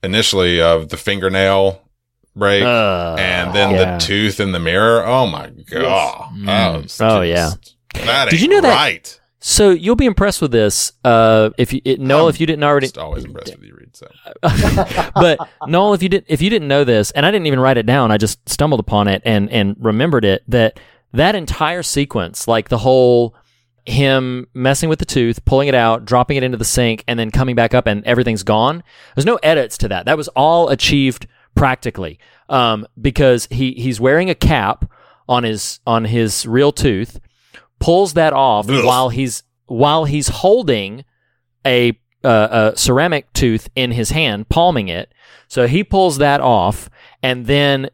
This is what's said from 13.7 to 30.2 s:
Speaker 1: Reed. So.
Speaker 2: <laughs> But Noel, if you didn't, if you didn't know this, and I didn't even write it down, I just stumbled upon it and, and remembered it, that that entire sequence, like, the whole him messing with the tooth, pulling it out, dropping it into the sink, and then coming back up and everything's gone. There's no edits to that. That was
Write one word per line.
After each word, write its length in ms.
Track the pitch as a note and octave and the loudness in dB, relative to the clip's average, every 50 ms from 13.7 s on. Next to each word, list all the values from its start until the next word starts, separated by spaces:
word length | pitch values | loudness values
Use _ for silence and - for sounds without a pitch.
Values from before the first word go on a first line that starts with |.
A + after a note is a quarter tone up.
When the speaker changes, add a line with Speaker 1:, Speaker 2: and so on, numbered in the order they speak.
| - | -20
Speaker 1:
Reed. 200 | - - _ _ | -20 -20 _ _
So. 120 | - - - _ - _ - - - | -20 -20 -20 _ -20 _ -20 -16 -4
Speaker 2:
<laughs> 680 | - - - - - - - - - - - - D#3+ - - | -2 -2 0 2 2 2 2 0 -2 -2 -4 -6 -6 -2 0
But 240 | F#3+ F3 E3+ D#3 - D#3+ - _ _ D#3 | 2 2 2 2 0 -4 -14 _ _ -6
Noel, 280 | C#3 D#3 F3 G3 G#3 G3+ | -2 0 2 2 2 2
if 80 | F3+ | 0
you 60 | F3+ F#3 | 0 -2
didn't, 180 | F#3 G3 - - | -2 -2 -2 -2
if 140 | D#3 C#3 | -2 0
you 80 | D#3 G3 | 0 0
didn't 180 | A#3 G#3 D#3 C#3 | 0 -2 0 0
know 160 | C#3 C#3+ C#3+ | 2 2 4
this, 260 | B2 A#2 G#2+ G#2+ - | 4 2 2 2 0
and 120 | - D3 C#3+ | 0 0 0
I 60 | F3 | 2
didn't 160 | G#3 G#3 E3+ | 0 0 0
even 140 | D3+ C#3 B2+ | 0 0 2
write 160 | C3 C3 C3+ A#2+ | 2 2 2 2
it 80 | A2 | 2
down, 240 | A2 C#3+ C#3+ B2+ A2 | 0 2 2 2 2
I 60 | G#2+ G#2 | 2 0
just 280 | G#2+ G#2 - _ _ - | 0 -2 -4 _ _ -12
stumbled 320 | - - C#3+ D#3 D3 A2+ | -4 -2 0 0 0 -2
upon 280 | G2+ - A2 G#2 G#2 G2+ | -2 -2 0 0 0 0
it 140 | G2 F#2 _ | -2 -2 _
and, 260 | A#2+ A2 G#2 G2+ G#2 | 0 0 0 -2 -2
and 260 | - A#2 G2+ G2 G2+ - | -2 -2 -2 -2 -4 -2
remembered 460 | A#2 A2+ G#2 A2 C3+ E3+ D3 B2 A2+ | -2 -2 0 0 0 0 0 0 2
it, 180 | G2+ F#2+ - _ - | 0 0 -2 _ -2
that 300 | A#2 B2 A2+ A2 - - - _ _ _ _ _ | 0 2 2 0 -2 -6 -20 _ _ _ _ _
that 220 | - A2+ D3+ F#3 G#3+ | -2 0 0 2 0
entire 480 | G3+ D#3+ C3+ - - D#3+ D3+ F3 F3+ | -2 -4 -8 -6 -4 -4 -4 -4 -6
sequence, 640 | D#3+ - - C#3+ C#3+ C#3+ - A2+ F2+ E2+ - - - - | -8 -6 -4 -4 -4 -2 -4 -6 -6 -6 -8 -10 -2 0
like, 200 | A2+ A2+ G#2 - | 0 0 0 -2
the 100 | B2+ A2+ | -4 -2
whole 560 | G2+ C3 C3 C3 B2+ B2 B2 A#2+ A#2+ A2+ - _ _ _ _ _ _ _ _ _ _ | 2 2 4 4 4 4 4 2 2 0 -6 _ _ _ _ _ _ _ _ _ _
him 600 | - A2+ C3 C#3 C3+ C3+ C3+ C3 B2+ B2+ B2+ B2+ _ _ | -4 -2 0 2 2 2 0 0 -2 -8 -10 -12 _ _
messing 340 | C3 B2+ C3 C#3 - - D#3+ | -2 0 0 0 0 0 -2
with 80 | D#3 - | -2 -4
the 60 | - | -4
tooth, 360 | - - C#3 A#2+ A#2 A#2 - - | -4 -2 0 0 0 -2 -2 -2
pulling 220 | - C3 C3+ C#3+ C#3+ | 0 0 2 2 2
it 60 | C3+ | 2
out, 300 | B2 A#2 A2+ A2+ A#2 A#2 | 2 2 2 0 -2 -2
dropping 320 | G2+ B2 B2 B2 - D3 | 0 0 0 2 2 -2
it 60 | C#3 | -2
into 160 | B2+ B2+ B2+ G#2+ | -2 -4 -4 -4
the 60 | A2 | -6
sink, 400 | - - - B2 A#2 A2+ G#2+ - - | -4 -2 0 0 0 -2 -4 -6 -6
and 100 | A#2+ A#2 | -4 -4
then 120 | A2+ A2 | -4 -4
coming 240 | - C#3 C3+ C3 B2 | -2 -2 -2 0 0
back 160 | A#2 A#2 A#2 - | 0 0 2 2
up 120 | B2 A#2+ | 0 0
and 180 | A2+ G#2 G#2 - | 0 -2 -2 0
everything's 380 | - A#2+ A#2+ B2+ A#2 A2+ G#2 | 0 0 0 0 -2 -2 -4
gone. 400 | F#2+ - G#2+ A2 A#2 C3+ D#3 E3+ E3+ _ _ - - - _ | -2 0 0 2 2 0 -2 -4 -12 _ _ -20 -20 -10 _
There's 100 | - C#3 | -2 0
no 140 | G3+ A#3+ G#3 | 0 0 2
edits 360 | - D#3 E3 D3+ B2+ A2 - - | 2 2 2 2 0 -4 -4 -6
to 100 | - G2+ | -4 -4
that. 160 | G2 F2+ F2+ | -4 -4 -2
That 120 | A2+ D3+ | -2 -2
was 100 | D3+ | -2